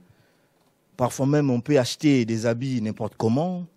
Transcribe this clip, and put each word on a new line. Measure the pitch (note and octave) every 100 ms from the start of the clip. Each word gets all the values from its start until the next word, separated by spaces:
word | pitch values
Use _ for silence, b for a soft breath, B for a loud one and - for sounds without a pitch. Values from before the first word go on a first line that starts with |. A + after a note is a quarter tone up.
| b b b b b b b _ _ -
Parfois | B2 - C3+
même, | D3+ C#3+
on | A#2+
peut | A#2+ C#3+
acheter | A#2+ - D3+ C3+
des | A2+ A2+ A#2
habits | A#2 C3+ B2+
n'importe | G#2+ G#2+ A2 -
comment, | A2+ A#2+ F3 F3+ F3